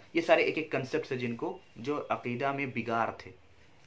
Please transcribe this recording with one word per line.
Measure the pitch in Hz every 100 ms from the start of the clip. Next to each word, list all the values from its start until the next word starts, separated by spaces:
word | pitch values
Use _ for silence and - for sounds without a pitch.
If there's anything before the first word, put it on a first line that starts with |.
| - 165
ये |
सारे | 165 170
एक | - 160
एक | 156
concept | 135 131 156 -
है | 127
जिनको, | 120 117 165 185 - -
जो | 123 147
अकीदा | - 113 123 120 139
में | 139 135
बिगाड़ | 120 113 113 110 - 95
थे। | - - - - -